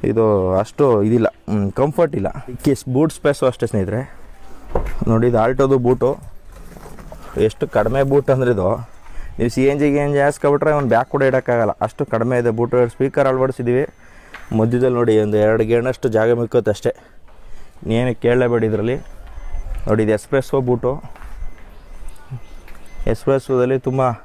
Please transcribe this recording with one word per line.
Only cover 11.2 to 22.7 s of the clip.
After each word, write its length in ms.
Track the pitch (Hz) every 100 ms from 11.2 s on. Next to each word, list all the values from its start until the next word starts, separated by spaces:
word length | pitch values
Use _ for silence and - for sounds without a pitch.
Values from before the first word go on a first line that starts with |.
| 135
ಇಡೋಕ್ಕಾಗಲ್ಲ, 440 | 131 - 120 110 - 110
ಅಷ್ಟು 160 | - 143
ಕಡಿಮೆ 220 | 113 117 123
ಇದೆ. 100 | 120 110
ಬೂಟ್ 180 | 117 123 120 -
ಸ್ಪೀಕರ್ 320 | 135 - 135
ಅಳವಡಿಸಿದ್ದೀವಿ, 560 | 131 131 131 120 123 151 - - - - - - 110
ಮಧ್ಯದಲ್ಲಿ 360 | 113 123 127 120
ನೋಡಿ 140 | 117 107
ಒಂದು 140 | 104 107 107
ಎರಡು 180 | 113 110
ಗೇಣಷ್ಟು 380 | 117 123 127 131 107
ಜಾಗ 140 | 113 117
ಮಿಕ್ಕುತ್ತೆ 320 | 117 123 110 104
ಅಷ್ಟೇ, 160 | 120 - - - - - - - - -
ಇನ್ನೇನು 300 | - 110 127 117
ಕೇಳಲೇಬೇಡಿ 440 | 117 123 123 117 110
ಇದರಲ್ಲಿ. 260 | 107 110 131 - - - - - - - - -
ನೋಡಿ 160 | 110 107
ಇದು 80 | 107
Espresso 420 | - 139 131 139 123
ಬೂಟು, 240 | 123 123 143 - - - - - - - - - - - - - 127 - - -